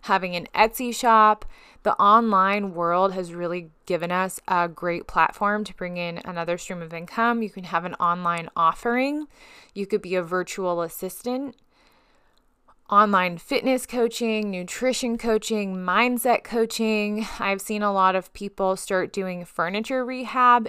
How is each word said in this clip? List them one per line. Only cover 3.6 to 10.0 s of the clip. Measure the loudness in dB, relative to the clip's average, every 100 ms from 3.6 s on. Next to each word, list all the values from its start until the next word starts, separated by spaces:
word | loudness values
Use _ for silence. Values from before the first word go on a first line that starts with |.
| -8 _ -4
given | -2 0
us | -2 -2 -4 -2
a | 0 0
great | -2 -4 -4 -2
platform | 2 2 2 -2 -2
to | -4 -8
bring | -8 -6
in | -8 -8
another | -10 -8 -4 -4
stream | -6 -12
of | -10
income. | -12 -10 -2 0 0
You | -4
can | -8 -4
have | -4
an | -4 -2
online | 0 0 -2 -2 -6 0
offering. | 0 2 -2 0 0 -4 -8 _ -20 -20 -16
You | -10 -4
could | -4